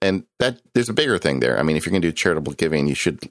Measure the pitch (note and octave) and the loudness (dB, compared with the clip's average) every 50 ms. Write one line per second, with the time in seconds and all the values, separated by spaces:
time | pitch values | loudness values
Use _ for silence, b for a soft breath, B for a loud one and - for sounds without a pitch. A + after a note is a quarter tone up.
0 | G2 F#2+ F#2+ F#2 - _ _ - A#2+ B2+ B2 - _ _ - A#2+ A#2+ A#2 G#2+ D3 | -2 0 0 -2 -4 _ _ -2 -2 -2 -4 -6 _ _ -2 -2 0 0 0 -2
1 | D3+ C3+ G#2+ E2+ - D2 C#2 C2 B1 B1 A#1 G1+ D2 D#2+ D#2 D#2 - E2 F#2+ F#2+ | 0 2 0 0 0 0 0 2 2 2 2 2 2 2 0 0 0 0 0 0
2 | E2+ E2 D#2 - - F#2+ E2 D#2 D2 C#2+ C#2+ - E2 D#2 D#2+ D2 C#2+ D2 C#2 - | 0 0 0 0 0 0 0 0 -2 -6 -4 -2 0 0 2 2 0 0 0 0
3 | - F2 D2+ - - - | -2 -2 -4 -4 -8 -10